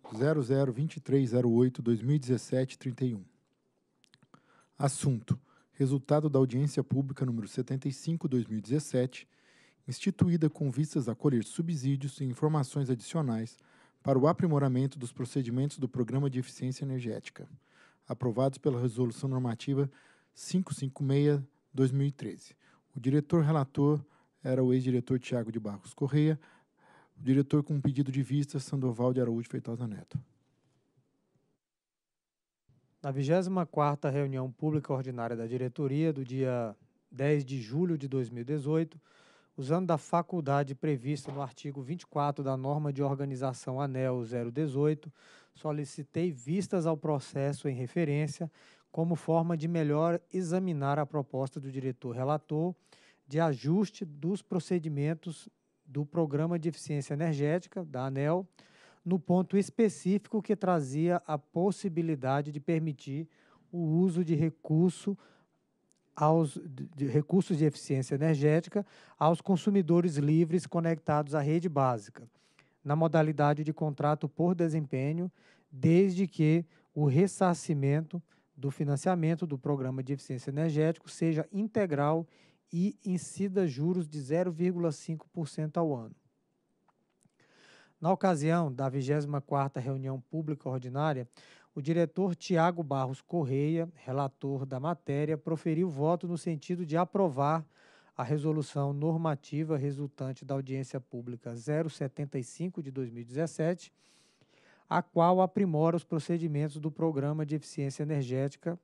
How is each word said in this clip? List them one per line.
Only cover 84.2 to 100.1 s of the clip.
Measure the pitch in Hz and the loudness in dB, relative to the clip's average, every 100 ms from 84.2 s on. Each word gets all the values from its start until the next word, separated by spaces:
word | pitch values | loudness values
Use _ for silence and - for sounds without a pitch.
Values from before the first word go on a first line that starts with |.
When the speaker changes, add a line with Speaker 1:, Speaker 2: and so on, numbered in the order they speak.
| 131 160 180 | -2 0 0
Speaker 2:
vírgula | 160 180 175 170 | 0 -2 0 -2
cinco | 143 - 160 - | -2 -8 -10 -10
por | - 147 | -8 -8
cento | - 156 175 | -6 -4 0
ao | 165 127 | 0 -2
ano. | 113 - _ _ _ _ _ _ _ _ _ _ _ _ _ _ - - _ _ | -6 -18 _ _ _ _ _ _ _ _ _ _ _ _ _ _ -20 -20 _ _
Na | 160 | 0
ocasião | 190 196 160 151 170 156 | 2 2 2 2 2 0
da | 127 135 | -2 -2
vigésima | 139 131 147 143 147 | -2 0 0 0 -6
quarta | - 143 135 135 | -2 -2 -2 -4
reunião | 123 135 131 135 - | -4 -4 -4 -8 -6
pública | 156 156 147 135 | -6 -4 -6 -4
ordinária, | 127 123 135 156 131 120 - - - _ | -6 -6 -2 0 -2 -6 -16 -20 -20 _
o | - | -8
diretor | 139 165 165 - 190 170 | 0 2 2 2 0 -2
Tiago | - 170 170 170 | 0 4 4 2
Barros | 147 139 131 135 | -2 -2 -2 -6
Correia, | _ 170 135 135 147 165 165 - | _ -2 0 0 0 0 -2 -8
relator | - 135 139 _ 139 139 135 | -6 -2 -2 _ -6 -4 -6
da | 131 | -4
matéria, | 147 165 - 139 151 156 | -4 -6 -4 -2 -2 -2
proferiu | 151 156 170 156 185 | -2 -2 0 0 0
voto | 139 151 175 175 | 0 2 2 -2
no | 175 | -4
sentido | 175 156 - 180 165 | -4 -6 -4 -6 0
de | 160 | 0
aprovar | 180 196 185 131 143 160 151 _ _ _ _ - | 0 2 2 2 0 0 -4 _ _ _ _ -8
a | |
resolução | 120 147 151 156 139 143 139 | -2 0 2 0 -2 -2 -2
normativa | 143 160 165 165 139 - 147 156 151 | 0 0 0 -2 -4 -4 -6 -2 -2
resultante | 143 139 143 | -2 -4 -8